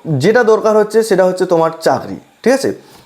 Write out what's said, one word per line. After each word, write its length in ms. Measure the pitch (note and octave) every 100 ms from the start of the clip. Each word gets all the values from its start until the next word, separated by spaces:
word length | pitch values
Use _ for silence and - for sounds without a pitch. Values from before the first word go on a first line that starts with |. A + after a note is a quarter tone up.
| - C#3+
যেটা 200 | D3 A#3
দরকার 340 | A3+ A3 A3 G#3+
হচ্ছে 260 | G#3 G#3+
সেটা 200 | A3 F#3 F#3
হচ্ছে 200 | F#3 F#3
তোমার 260 | F3 E3 D#3+
চাকরি, 360 | - C3 - F#2 - _
ঠিক 100 | A3
আছে? 160 | C4 C3+ - - -